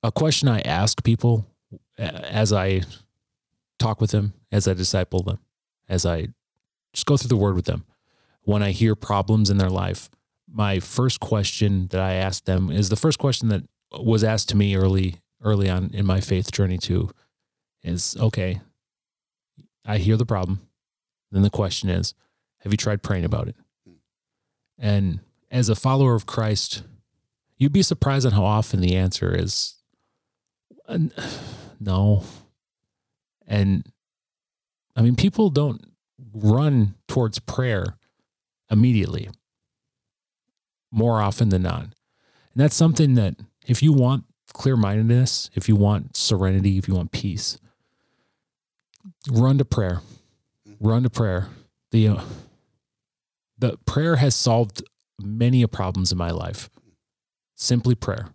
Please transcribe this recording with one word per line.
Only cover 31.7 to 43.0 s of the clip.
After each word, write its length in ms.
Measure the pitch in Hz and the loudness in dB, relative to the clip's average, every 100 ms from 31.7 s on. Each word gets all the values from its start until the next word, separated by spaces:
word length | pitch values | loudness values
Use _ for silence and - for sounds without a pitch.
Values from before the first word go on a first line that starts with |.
| - | -10
no." 440 | 104 92 101 101 - - _ _ _ _ _ _ _ _ _ _ - | -2 2 4 2 0 -18 _ _ _ _ _ _ _ _ _ _ -4
And, 440 | 104 98 98 - _ _ _ _ _ _ _ _ _ _ - | 0 2 0 -2 _ _ _ _ _ _ _ _ _ _ 2
I 60 | |
mean, 140 | 113 123 | 2 4
people 340 | 196 - 214 | 0 2 2
don't 340 | 143 147 - - _ _ _ 120 | 2 -2 -4 -14 _ _ _ -18
run 600 | 107 107 117 151 135 101 - - | 0 2 4 4 4 2 -2 -4
towards 320 | - 113 - | -2 -2 -4
prayer 580 | - - 127 104 90 - _ _ _ _ _ _ _ | -8 -4 -2 -2 -4 -10 _ _ _ _ _ _ _
immediately, 580 | 110 127 113 90 - - - _ _ _ _ _ _ _ _ _ _ _ _ _ _ _ | 4 4 4 0 -6 -10 -16 _ _ _ _ _ _ _ _ _ _ _ _ _ _ _
more 280 | 110 117 110 | 0 2 2
often 300 | 104 - 107 | 0 0 2
than 140 | 92 | 2
not. 220 | 90 85 - | 0 -4 -10
And 80 | - _ _ _ _ _ | -20 _ _ _ _ _
that's 220 | 123 147 - | 2 2 4
something 400 | 165 160 | 2 4